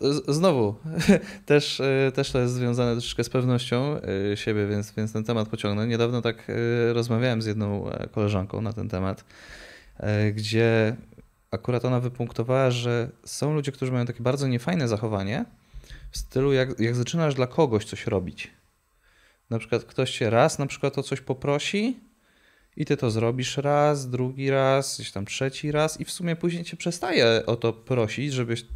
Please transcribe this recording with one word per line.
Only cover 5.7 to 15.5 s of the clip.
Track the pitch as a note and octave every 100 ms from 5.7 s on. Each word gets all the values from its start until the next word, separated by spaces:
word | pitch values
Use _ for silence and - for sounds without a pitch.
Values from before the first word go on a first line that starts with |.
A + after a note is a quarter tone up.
| G2+ A#2
Niedawno | A#2 A#2 B2
tak, | A#2 A2+ -
e, | A2 A#2 A#2+ A#2
rozmawiałem | A#2 A#2 A2+ B2+ A2+
z | A2
jedną, | G#2+ G#2 G2+ F#2
e, | - -
koleżanką | - G#2 G2+ F#2+ G2
na | A2
ten | A2 G2+
temat, | F#2 F#2+ G2 - - - - - - - -
e, | G#2 G#2 G#2+
gdzie | G#2 G#2+ A2+ A2+ A2+ A2 B2 - - - _ _
akurat | - - B2
ona | B2+ B2+
wypunktowała, | B2 B2 A#2+ - A#2+ C3 C3
że | B2 A#2+ A#2+ B2+ -
są | - - C#3
ludzie, | D3+ C#3
którzy | - C3
mają | B2+ A#2+
takie | A#2
bardzo | A#2+ C#3 C#3
niefajne | B2 E3 F3+ B2
zachowanie | G#2+ A2+ G#2 G2 A#2 A#3+